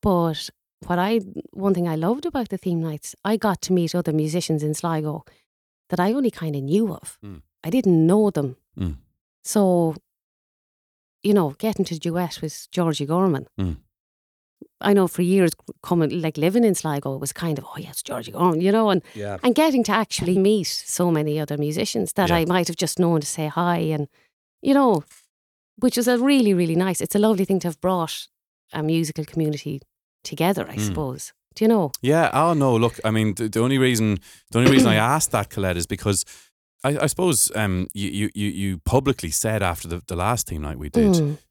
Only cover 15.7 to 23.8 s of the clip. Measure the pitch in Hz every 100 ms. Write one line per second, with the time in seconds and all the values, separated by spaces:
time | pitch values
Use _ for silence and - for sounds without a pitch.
15.7 | - - 175 156 165 160 151 160 214 226
16.7 | 185 160 143 139 135 143 - 170 143 -
17.7 | - - - - 120 113 - 180 160 185
18.7 | 214 214 185 - 107 101 98 247 240 311
19.7 | 262 208 208 208 - 175 185 190 214 165
20.7 | - - - 175 160 151 147 147 147 147
21.7 | 156 208 233 175 - 180 170 165 185 175
22.7 | 170 170 - 170 165 151 - 156 165 175
23.7 | 170